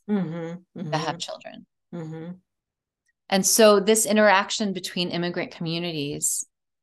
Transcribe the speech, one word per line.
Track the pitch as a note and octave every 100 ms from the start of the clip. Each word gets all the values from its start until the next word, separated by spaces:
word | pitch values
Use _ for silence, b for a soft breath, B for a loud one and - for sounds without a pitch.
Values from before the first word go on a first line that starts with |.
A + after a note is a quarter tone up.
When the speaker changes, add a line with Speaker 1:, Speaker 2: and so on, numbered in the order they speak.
| -
Speaker 1:
Mm-hmm. | G#3 D#3+ E3+ E3 E3+ _ -
Mm-hmm. | D#3
Speaker 2:
that | D#3
have | D#3 E3+
children. | - - - - - _ _
Speaker 1:
Mm-hmm. | F3 D#3+ D#3+ E3+ F3+ _ _ _ _ _ _ _ _ -
Speaker 2:
And | F#3+ F#3
so | - G#3+ G#3
this | G3 A3
interaction | - G#3+ G#3+ F#3+ G3+ - G#3
between | F3+ F#3 F#3 F3
immigrant | E3 F3 F3 D#3+
communities | - E3 E3+ F3 D#3+ C#3+ D3+ D#3+ - - _ _ _